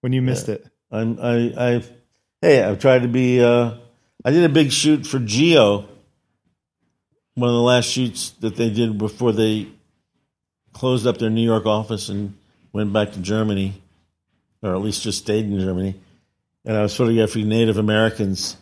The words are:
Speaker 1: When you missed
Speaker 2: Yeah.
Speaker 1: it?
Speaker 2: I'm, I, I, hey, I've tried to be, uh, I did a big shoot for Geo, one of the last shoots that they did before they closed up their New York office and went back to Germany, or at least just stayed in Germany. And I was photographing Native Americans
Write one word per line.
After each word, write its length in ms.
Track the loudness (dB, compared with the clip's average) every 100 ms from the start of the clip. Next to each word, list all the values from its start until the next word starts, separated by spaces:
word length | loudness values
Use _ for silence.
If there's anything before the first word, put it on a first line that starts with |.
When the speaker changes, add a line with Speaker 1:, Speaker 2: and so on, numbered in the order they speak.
Speaker 1:
When 100 | -2
you 100 | -2
missed 240 | 0 -2 -4
Speaker 2:
Yeah. 80 | -8
Speaker 1:
it? 120 | -10 _ _
Speaker 2:
I'm, 280 | -6 -4 -4
I, 320 | -2 0 0 -2 -2 -2
I, 80 | -4 -20 _ _ _ _
hey, 220 | 4 6
I've 160 | 4 2
tried 240 | 4 4
to 40 | 4
be, 360 | 0 2 4
uh, 320 | 4 4 2 -4 -20 _ _ _ 0
I 60 |
did 120 | 2
a 60 | 4
big 220 | 4 2
shoot 340 | 2 2 0 0
for 140 | -6
Geo, 680 | -2 0 4 6 6 2 -4 -20 _ _ _ _ _ _ _ _ _ _ _ _ _ -4
one 140 | 0
of 60 | 2
the 60 |
last 240 | 4 4 2
shoots 460 | -2 -4 -6 -12 _
that 160 | -8 -2
they 160 | -2
did 260 | 0 -2 -2
before 340 | -6 -2 -2
they 360 | 0 0 -2 -6 -16 _ _ _ _ _ _ _ _ _
closed 320 | -6 -2 0 0
up 140 | -2
their 100 | -2
New 140 | 0 0
York 220 | 0 0
office 420 | -2 -2 -8 -8
and 260 | -10 -10 -14 _ _ _
went 200 | -6 -4
back 200 | -2 -2
to 60 | -6
Germany, 560 | -4 -2 -2 -2 -6 -8 _ _ _ _ _ _ _ _
or 120 | -6 -4
at 60 |
least 220 | -4 -6
just 160 | -6 -8
stayed 260 | -4 -4 -2
in 140 | -4
Germany. 360 | -4 -4 -4 -8 _ _ _ _ _ _ -6
And 120 | -2
I 40 |
was 140 | -2 0
photographing 520 | 0 2 0 0 -2
Native 280 | 0 2 0
Americans 800 | 0 2 0 0 -6 -4 -8 -12